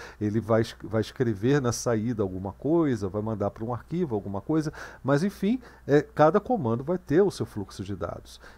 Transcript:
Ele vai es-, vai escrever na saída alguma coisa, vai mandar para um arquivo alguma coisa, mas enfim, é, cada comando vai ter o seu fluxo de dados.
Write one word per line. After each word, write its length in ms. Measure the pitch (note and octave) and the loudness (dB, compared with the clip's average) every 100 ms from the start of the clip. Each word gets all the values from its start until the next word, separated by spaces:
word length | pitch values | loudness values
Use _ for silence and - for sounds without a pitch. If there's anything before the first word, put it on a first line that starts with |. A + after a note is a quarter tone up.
| - - | -14 -4
Ele 200 | G#2+ A2+ | 0 0
vai 220 | G2+ A2+ | 2 2
es-, 140 | A#2 - | 2 -4
vai 180 | - A2 | -4 -2
escrever 600 | G#2 - A#2+ F#2+ B2 C#3+ | -2 0 0 2 2 2
na 100 | A#2+ | 2
saída 540 | A2 B2+ A2 A2+ G#2+ | 0 0 0 0 0
alguma 280 | F#2+ F#2 F#2+ | -2 -2 -8
coisa, 560 | - C3 E3+ D3+ A2+ F#2+ | -4 0 2 2 0 -2
vai 140 | G#2 | -4
mandar 300 | G#2+ G#2+ G2+ | -4 -2 -2
para 120 | - | -4
um 80 | A2+ | -6
arquivo 440 | A#2 - E3 E3 G#2+ | -6 -4 -4 -2 -2
alguma 240 | G2 G2 | -4 -6
coisa, 320 | - D#3 D3+ - - - | -2 0 -2 -6 -14 -6
mas 200 | B2 C#3+ | 0 2
enfim, 380 | G3 - G3 B3+ - - - | 2 0 -2 -2 -6 -10 2
é, 160 | D3 | 2
cada 380 | - - D3+ G3 | 4 4 4 4
comando 420 | - A#3+ A#2+ A#2 | 2 0 0 0
vai 160 | C3+ F3+ | -2 -4
ter 240 | - D3 | 2 4
o 80 | G3 | 4
seu 160 | - A2 | 0 -6
fluxo 380 | G#2+ F#2+ - | -8 -10 -10
de 100 | G2 | -8
dados. 460 | F#2 F2 - - - - | -6 -6 -8 -14 -20 -20